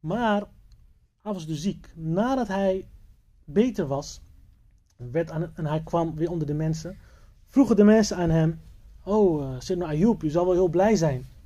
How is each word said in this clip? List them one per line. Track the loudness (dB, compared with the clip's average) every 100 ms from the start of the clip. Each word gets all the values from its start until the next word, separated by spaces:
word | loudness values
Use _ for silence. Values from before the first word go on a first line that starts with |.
Maar | -8 -4 0 -2 -2 -16 -20 -20 -20 _ _ _
hij | -10
was | -10 -8
dus | -6
ziek. | -4 -6 -12
Nadat | -12 -6 -2 0 -2 -2
hij | -2 -2 -2 -6 -20 -20 -20 _ _
beter | -6 0 0 0 -4
was, | -4 -8 -16 -20 -20 -20 _ _ _ _ _
werd | -8 -4 -4
aan, | -4 -8
en | -6 -4
hij | -4
kwam | -4 -2 -2
weer | -4 -4
onder | -4 -4
de |
mensen, | -4 -2 -4 -8 -16 -20 -20 -20 -20 -4
vroegen | 2 4 6
de |
mensen | 8 8 4 0
aan | 0
hem: | 2 2 -2 -12 -20 -20 -20
"Oh, | -4 2 2 2
eh, | -4 -8
Sayyidina | -6 -6 -2
Ayyub, | 2 2 2
u | 0
zal | 0
wel | 2
heel | 2 2
blij | 4 2 4
zijn." | 2 -2 -8 -20